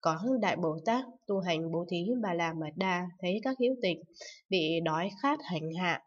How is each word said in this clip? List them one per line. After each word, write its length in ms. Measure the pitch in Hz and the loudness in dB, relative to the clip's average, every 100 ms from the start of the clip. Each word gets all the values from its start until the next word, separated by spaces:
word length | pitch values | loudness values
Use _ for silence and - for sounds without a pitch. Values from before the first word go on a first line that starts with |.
có 180 | 170 160 220 262 | 0 0 0 2
Đại 160 | 202 151 | 2 2
Bồ 220 | 170 160 | 0 0
Tát 200 | 165 240 262 - - | 2 0 0 -12 -2
tu 120 | 196 | -2
hành 340 | 180 160 165 | 2 0 2
bố 140 | 165 175 | -2 0
thí 160 | 175 180 247 | -2 0 0
Ba 120 | 214 | 0
La 180 | 170 165 | 0 0
Mật 200 | 160 156 151 | -2 -6 -2
Đa, 300 | 190 180 180 175 | 0 0 -2 -4
thấy 200 | 180 202 | -2 0
các 140 | 262 262 | -2 2
hữu 140 | 247 262 | 2 2
tình 200 | 190 160 165 - - - _ | 0 -2 -6 -18 -18 -18 _
bị 300 | 190 156 165 | 0 2 2
đói 260 | 165 156 190 196 | 0 0 -2 -2
khát 160 | 285 302 | 0 0
hành 300 | - 175 156 165 | -2 -4 -2 -2
hạ 240 | 180 156 | 0 0